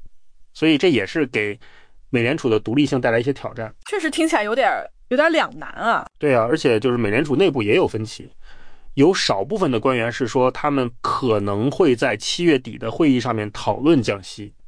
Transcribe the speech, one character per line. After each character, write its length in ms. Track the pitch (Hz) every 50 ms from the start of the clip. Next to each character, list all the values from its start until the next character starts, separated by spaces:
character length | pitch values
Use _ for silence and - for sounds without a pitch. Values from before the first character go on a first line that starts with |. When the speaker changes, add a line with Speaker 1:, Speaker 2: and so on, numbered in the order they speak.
| - - - - - - - - - - -
Speaker 1:
所 160 | - 151 160
以 80 | 156
这 140 | 135 - 180
也 160 | 147 107 95
是 180 | - - 165 147
给 320 | 123 - 113 104 104 101 - - - - - - - - - - -
美 120 | - 120 113
联 140 | 120 151
储 140 | 160 - 123
的 80 | 110 107
独 160 | - 113 110
立 100 | 143 147
性 160 | 135 143 127
带 100 | 123 123
来 100 | 113 117
一 20 | 117
些 100 | 139 135
挑 220 | - - 113 -
战。 180 | 120 113 107 - - - -
Speaker 2:
确 100 | - 403
实 120 | 320 311
听 180 | 294 - 320 320
起 60 | 330
来 80 | 240 208
有 120 | 208 226
点， 140 | 262 240 196 143 101 - - - - - -
有 80 | 254
点 140 | 262 302 330
两 180 | 320 302 208 143 - 151
难 120 | 143 -
啊。 340 | - - 190 233 214 143 - - - -
Speaker 1:
对 160 | - 147 131
啊， 80 | 117 110
而 140 | 120 156
且 220 | 156 - 139 113 107
就 120 | 110 127
是 80 | 123 120
美 100 | 113 101
联 160 | 104 123 165
储 120 | 147 131
内 120 | 143 196 180
部 140 | 139 127 107
也 140 | 101 120
有 100 | 185 165
分 180 | 110 - 110 110
歧， 240 | 107 - - - - - - - - - - - - - - - - -
有 200 | 139 139 175 190
少 300 | - - - 110 98 101
部 120 | 135 202
分 140 | 208 185 147
的 80 | 123 110
官 180 | 107 135 127
员 140 | 120 113 117
是 160 | 117 - 131
说 240 | 110 - 135 127 127
他 200 | - - - 151
们 200 | 143 135 123 120 - -
可 380 | - - - - 135 123 110 104
能 300 | 101 101 101 101 117 139
会 240 | - - 190 147 123
在 220 | 113 143 127 110
七 280 | 110 - - - - 175
月 140 | 170 147 127
底 180 | 127 117 113
的 140 | 117 117 113
会 200 | 110 - 165 147
议 100 | 131 123
上 140 | 117 127 113
面 160 | 107 104 104 -
讨 240 | - - 113 104
论 260 | 107 127 156 170 135 107
降 180 | - 104 98 92
息， 300 | - - - 104 104 - - -